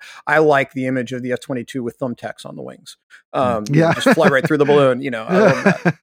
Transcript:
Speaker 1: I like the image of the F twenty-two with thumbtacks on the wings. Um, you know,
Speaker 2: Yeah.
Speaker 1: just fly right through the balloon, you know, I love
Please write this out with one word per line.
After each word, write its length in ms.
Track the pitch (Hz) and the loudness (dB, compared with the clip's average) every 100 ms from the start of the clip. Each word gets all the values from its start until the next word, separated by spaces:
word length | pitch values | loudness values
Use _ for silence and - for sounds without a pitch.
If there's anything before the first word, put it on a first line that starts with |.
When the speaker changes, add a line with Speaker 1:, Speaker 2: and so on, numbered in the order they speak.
| - - - 156 | -14 -12 0 2
Speaker 1:
I 20 | |
like 360 | 151 139 127 | 4 2 0
the 120 | 135 131 | -4 -4
image 260 | 131 117 | -4 -6
of 100 | 123 | -8
the 80 | 123 | -6
F 80 | 123 | -6
twenty-two 420 | - 127 117 131 | -6 -10 -8 -8
with 160 | 117 - | -8 -8
thumbtacks 480 | 127 117 113 - - | -8 -8 -12 -14 -18
on 100 | - | -16
the 60 | |
wings. 340 | 65 - - - _ - _ | -16 -18 -20 -20 _ -20 _
Um, 320 | 143 127 113 104 | -2 -2 -2 0
you 120 | 151 | 2
know, 60 | 165 | 2
Speaker 2:
Yeah. 60 | - | 2
Speaker 1:
just 140 | 277 | 0
fly 160 | 165 151 | 2 2
right 180 | 131 - | 2 2
through 140 | 147 | 2
the 60 | 143 | 4
balloon, 360 | 147 135 123 | 4 4 0
you 80 | 139 | -4
know, 140 | 113 110 | -8 -2
I 100 | 185 | 2
love 240 | 202 131 196 - 170 - | 4 2 0 0 -2 -2